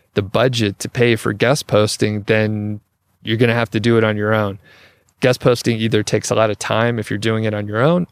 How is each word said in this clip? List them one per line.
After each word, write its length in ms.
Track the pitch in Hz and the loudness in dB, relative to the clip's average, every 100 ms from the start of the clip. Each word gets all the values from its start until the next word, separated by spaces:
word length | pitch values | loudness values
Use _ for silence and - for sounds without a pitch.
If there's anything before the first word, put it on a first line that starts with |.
| _ | _
the 80 | - | -6
budget 560 | 101 110 127 117 107 98 | -2 0 0 0 -2 -2
to 100 | - | -6
pay 280 | - 120 113 | 0 2 2
for 160 | 120 | -2
guest 340 | 104 117 147 - | 0 0 0 0
posting, 560 | 104 107 - 107 107 | 2 2 0 -2 -2
then 580 | 101 110 107 107 104 104 - _ _ _ | 0 0 0 -2 -6 -8 -14 _ _ _
you're 140 | - 113 | -4 0
gonna 180 | 120 | 2
have 160 | 117 117 | 2 -2
to 100 | 117 | 0
do 180 | 113 117 | 2 4
it 60 | |
on 120 | 110 107 | 2 0
your 160 | 107 | 0
own. 260 | 110 101 98 _ - - _ _ _ | 0 -2 -6 _ -20 -20 _ _ _
Guest 200 | 127 123 | 0 2
posting 380 | 127 120 123 113 | 2 0 0 -2
either 240 | 113 107 | 0 0
takes 280 | 104 107 - | 0 -2 0
a 40 | |
lot 160 | 110 110 | 0 0
of 80 | 101 | 0
time 400 | - 110 120 117 | -2 0 0 -2
if 120 | 104 | -4
you're 80 | 104 | -4
doing 260 | 113 110 | -2 -2
it 80 | 110 | -2
on 140 | 104 104 | -4 -4
your 160 | 107 | 0
own, 240 | 139 180 175 | 2 2 -2